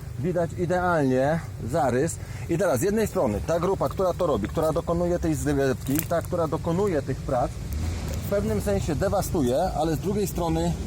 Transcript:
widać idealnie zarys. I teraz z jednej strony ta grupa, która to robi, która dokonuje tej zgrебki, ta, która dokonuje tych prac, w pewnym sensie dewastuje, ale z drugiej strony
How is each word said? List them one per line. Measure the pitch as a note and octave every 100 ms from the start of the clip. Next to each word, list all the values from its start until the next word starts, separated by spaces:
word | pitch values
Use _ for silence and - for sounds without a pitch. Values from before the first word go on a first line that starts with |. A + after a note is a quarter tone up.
| - -
widać | D#3 F3 E3+ -
idealnie | E3 F3+ F3+ E3 C3+ B2+ C#3 E3 - - A2+
zarys. | D#3+ C#3 A#2+ E3 - - - -
I | E3
teraz | F#3 B2+
z |
jednej | F#3 A3 G#3
strony | F#3 C3 G#2 -
ta | E3+
grupa, | F3+ F#3 C#3+
która | - F#3
to | E3 F3
robi, | A#2 D#3
która | E3 D#3+
dokonuje | D#3 D#3+ E3+ F3 F3
tej | E3+ C#3+
zgrебki, | C3 C#3 C3+ B2 C3+ C#3+
ta, | - E3+
która | - F3 D#3+
dokonuje | E3 E3+ E3+ G#3 D3
tych | C#3 B2+
prac, | - B2 D3+ - - - - - - - -
w |
pewnym | G3+ A3 G#3
sensie | G#3 G3 - C#3
dewastuje, | F#3+ G3 - F3+ A#2+ C3+
ale | F3+ - E3 C#3
z |
drugiej | D#3 G#3 G3
strony | - E3+ D#3+ E3+ D#3+